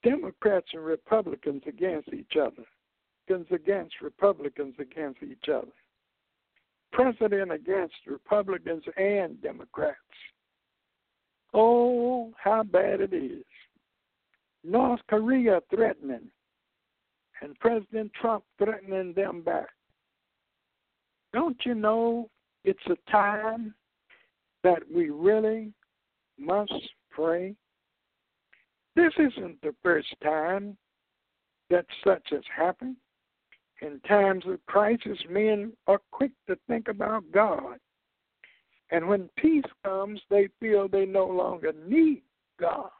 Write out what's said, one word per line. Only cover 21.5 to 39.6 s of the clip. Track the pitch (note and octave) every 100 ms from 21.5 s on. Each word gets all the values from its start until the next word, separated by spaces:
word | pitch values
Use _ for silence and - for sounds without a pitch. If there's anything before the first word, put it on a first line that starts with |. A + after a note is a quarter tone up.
| B3
you | -
know | A#3 G#3+ A3+ A#3 A#3 A3+ _ _ _
it's | G3 F#3+ -
a | F3 -
time | G#3 G3+ G#3 A3 A3+ A3 - _ _ _ _ _ _ _ _
that | F3+ E3+ -
we | E3 E3
really | D3 F3 A3 A3 A3 A3 G#3 _ _ _ _ _ _
must | D3 F#3+ G#3 - - - _
pray? | - D#3+ E3+ F#3 G#3 _ _ _ _ _ _ _ _ _ _ _ _ _
This | - E4+ -
isn't | D4 - F#3 E3+
the | D#3 -
first | F3+ E3 - -
time | D3 D#3 D#3 F#3+ G3+ G3+ _ _ _ _ _ _ _ _ _
that | F3 F3 -
such | G3 F3+ -
has | C#3+ -
happened. | - E3 F#3 B3+ C4 _ _ _ _ _ _ _ _
In | D#3 C#3+ -
times | G#3 G3 F#3+ F3+
of | F3+ -
crisis, | G3 G#3 A#3 A3 G3+ E3
men | F#3 G#3+ G#3 G#3 A3 -
are | G3 _
quick | - C4+ - -
to | - _
think | A#3 A3+
about | G3+ G#3+ A3 E3
God. | F3 G#3+ D3+ C3+ - _ _ _ _ _ _ - _ _ _ _
And | E3+ E3
when | G3+ F3+ -
peace | D#4 D#4+